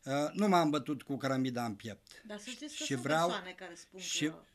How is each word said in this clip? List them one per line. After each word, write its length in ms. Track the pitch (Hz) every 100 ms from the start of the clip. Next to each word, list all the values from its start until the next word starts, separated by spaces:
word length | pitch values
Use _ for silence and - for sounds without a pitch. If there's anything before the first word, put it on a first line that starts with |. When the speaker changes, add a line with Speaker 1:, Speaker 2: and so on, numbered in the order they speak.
Speaker 1:
Uh, 260 | - 139 147
nu 160 | - 208
m-am 220 | 180 160
bătut 320 | 147 131 143
cu 140 | - 139
cărămida 480 | 135 131 131 120
în 100 | 117
piept. 480 | 104 113 98 - - -
Speaker 2:
Dar 120 | 208
să 120 | 208
știți 260 | 247 302 -
că 60 |
Speaker 1:
Și 80 | 311
Speaker 2:
sunt 80 | 135
Speaker 1:
vreau, 240 | 127 156 170
Speaker 2:
persoane 260 | 208 185 180
care 160 | 185
spun 260 | 170 - 185
Speaker 1:
și, 240 | 180 - 151
Speaker 2:
că 160 | 165 -